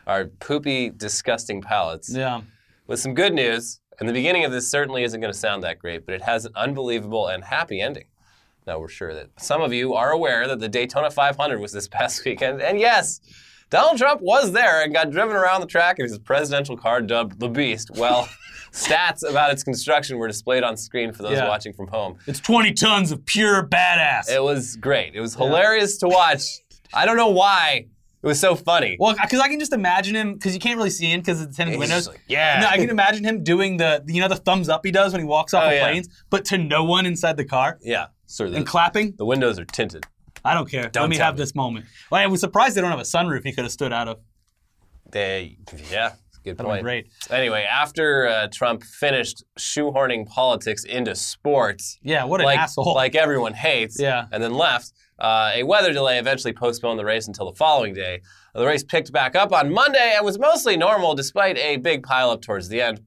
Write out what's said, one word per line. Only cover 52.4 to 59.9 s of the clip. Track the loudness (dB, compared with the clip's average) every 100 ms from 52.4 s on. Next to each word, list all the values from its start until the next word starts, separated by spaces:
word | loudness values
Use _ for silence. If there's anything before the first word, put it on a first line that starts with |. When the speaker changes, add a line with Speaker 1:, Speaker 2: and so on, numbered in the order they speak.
Speaker 2:
an | 2
Speaker 1:
like, | 2
Speaker 2:
asshole. | 2 -2 0 2
Speaker 1:
like | 2 2
everyone | 2 2 -2
hates, | -2 0 0 -2 -2
Speaker 2:
Yeah. | -2 -2 -4
Speaker 1:
and | -4
then | -2 0
left, | 0 0 -4 -16 _ -4
uh, | 0 2 2 0
a |
weather | 2 2 2
delay | 2 2 2
eventually | 0 -2 -4
postponed | -2 -2 -2 -4 -2
the | -2
race | -2 -4
until | -8 -10
the | 0
following | 2 2 0
day. | -4 -8 -10 -14 -20 _
The | -2 0
race | 0
picked | -2 -2 -2
back | 0 0 2
up | 2
on | 4 2
Monday | 2 4